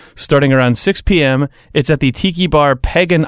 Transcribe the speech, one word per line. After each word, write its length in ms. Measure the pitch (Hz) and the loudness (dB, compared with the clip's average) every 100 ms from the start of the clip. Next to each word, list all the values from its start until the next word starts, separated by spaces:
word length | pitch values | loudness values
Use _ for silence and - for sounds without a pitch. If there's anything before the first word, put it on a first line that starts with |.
| - - | -18 -12
starting 360 | - 143 139 | -2 2 2
around 240 | 135 123 117 | 2 2 0
six 240 | - - | -2 -2
P 240 | - 175 | 0 0
M. 240 | 139 131 143 - _ | 2 0 -4 -8 _
It's 160 | - 139 | -4 -2
at 120 | 147 | 0
the 120 | 139 | -2
Tiki 340 | 123 190 170 180 | -2 -4 -2 0
Bar 300 | 151 143 131 | 2 2 0
Pagan 480 | - 165 180 170 | -2 0 0 0